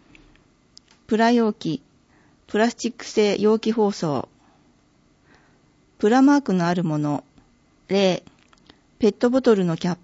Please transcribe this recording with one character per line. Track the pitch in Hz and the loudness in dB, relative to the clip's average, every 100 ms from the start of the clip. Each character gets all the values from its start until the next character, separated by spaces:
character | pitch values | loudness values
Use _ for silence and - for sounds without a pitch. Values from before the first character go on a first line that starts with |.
| _ - _ _ _ _ _ - _ _ - | _ -20 _ _ _ _ _ -20 _ _ -4
プ | 220 | 0
ラ | 226 | 2
容 | 240 226 | 2 0
器、 | 214 165 151 - _ _ _ _ _ _ | -2 -8 -8 -10 _ _ _ _ _ _
プ | 208 | -2
ラ | 233 | -2
ス | |
チ | - 226 | -2 -10
ッ | - | -10
ク | |
製 | - - 208 196 | -8 -2 0 0
容 | 208 220 | 0 0
器 | 220 | 0
包 | 226 208 | -2 -2
装。 | 208 165 135 - _ _ _ _ _ _ _ _ _ _ _ _ _ _ _ _ _ | -2 -4 -4 -6 _ _ _ _ _ _ _ _ _ _ _ _ _ _ _ _ _
プ | 208 | 2
ラ | 247 | 4
マ | 269 285 | 4 4
ー | |
ク | 277 | 0
の | 185 170 | -2 0
あ | |
る | 180 | -2
も | 160 151 | -2 -2
の、 | 147 143 - _ _ _ _ _ _ | -4 -6 -8 _ _ _ _ _ _
例、 | 196 190 175 - _ _ _ _ _ _ _ | 0 0 0 -8 _ _ _ _ _ _ _
ペ | 214 | 0
ッ | |
ト | 202 247 | 2 0
ボ | 262 | 2
ト | 254 | 2
ル | 208 | 2
の | 180 165 | 2 -2
キ | 175 | -4
ャ | |
ッ | 175 | -8